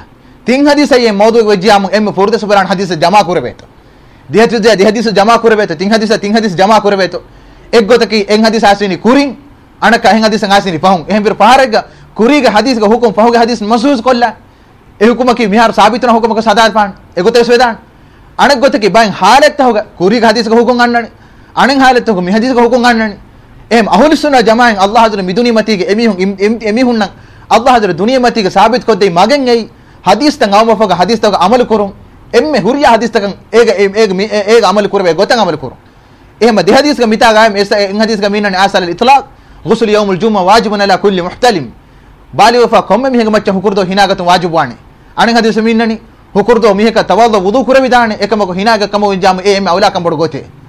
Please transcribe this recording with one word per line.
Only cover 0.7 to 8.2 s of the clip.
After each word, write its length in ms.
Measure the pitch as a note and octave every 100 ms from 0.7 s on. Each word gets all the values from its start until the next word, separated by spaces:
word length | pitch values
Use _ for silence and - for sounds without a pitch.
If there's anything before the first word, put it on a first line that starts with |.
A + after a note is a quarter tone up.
| D4 C#4+ B3+ A#3
එම් 100 | G3
මවුදු 300 | G#3+ A3+ G#3+
වෙග්ග 160 | G3+
ජියාමු 260 | E3+ G3+ F#3+
එම් 220 | G3 G#3
ෆුර්ද 260 | E3 G3 A3
සුබරාන් 280 | G#3 G3+ F3+
හදීස 240 | F#3+ G3
ජමා 340 | F#3 E3+ G#3
කුරබේත. 500 | F3 E3+ A#2+ - - - - - - - -
දිහ 160 | D#3+ A3+ A3+ G#3+ G3
හදිස් 220 | G#3 G#3+ A3
ජමා 300 | G3 G3+ A#3
කරවේත, 400 | A3+ G#3+ G3+ D#3
තින් 120 | F#3+
හදිස්, 200 | A3 G#3+
තින් 220 | G#3 G3+
හදිස් 220 | A3 G#3+
ජමා 260 | E3 G3 A3
කරවේත. 340 | G3+ G3 F3 F3 - - - - -
එක් 140 | A3+ G3+
ගොතකි 400 | A#3+ G3+ G#3+